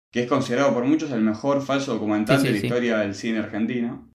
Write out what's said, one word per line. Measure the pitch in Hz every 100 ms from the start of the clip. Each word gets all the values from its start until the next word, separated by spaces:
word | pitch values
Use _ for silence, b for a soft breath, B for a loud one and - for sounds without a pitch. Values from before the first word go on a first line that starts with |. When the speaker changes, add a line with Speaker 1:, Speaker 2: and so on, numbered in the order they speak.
| _
Speaker 1:
Que | 117
es | 120
considerado | 135 113 120 139 120
por | 127
muchos | 156 156
el | 117
mejor | 110 107 139 139
falso | 135 139 131 110
documental | 107 107 107 135
Speaker 2:
Sí, |
sí, | 120
Speaker 1:
de |
la | 104
Speaker 2:
sí. | 104
Speaker 1:
historia | 123 120 110
del | 101 98
cine | 120 110
argentino. | 104 107 110 123 120 - -